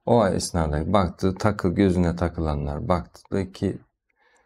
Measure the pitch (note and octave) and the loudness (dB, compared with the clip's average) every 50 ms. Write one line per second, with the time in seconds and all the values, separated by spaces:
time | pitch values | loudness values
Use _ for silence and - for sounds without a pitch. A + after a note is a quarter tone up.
0 | _ B2 A#2+ A#2+ G#2+ F#2 F2+ F#2 - - - F2 D#2+ D2+ D2 D2 D#2 - - G2+ | _ 2 4 4 4 2 0 -2 -4 -4 -2 -2 0 0 -2 -2 0 2 2 2
1 | F#2 D#2+ - - - F#2+ F#2 - - G#2+ G2+ G2+ - F#2 F2 F#2+ G2+ F#2+ F2 F#2 | 2 0 -2 -2 -2 -2 -2 0 0 -2 0 0 -2 0 2 2 2 4 4 2
2 | F2+ E2+ E2+ - F2 E2 - - D#2+ D#2 D2+ D2 C#2+ D2 C#2+ D#2 E2 F2 F2+ E2+ | 2 2 0 0 -2 -4 -2 -2 -4 -2 -2 -2 -4 -4 -6 -6 -2 -2 -2 -2
3 | - - - - - _ - G2 F#2 F#2 - - G2+ F#2+ - - - _ _ _ | -2 -6 -16 -20 -12 _ -4 -4 -4 -4 -6 -4 -4 -4 -4 -6 -12 _ _ _
4 | _ _ _ _ _ _ _ _ _ | _ _ _ _ _ _ _ _ _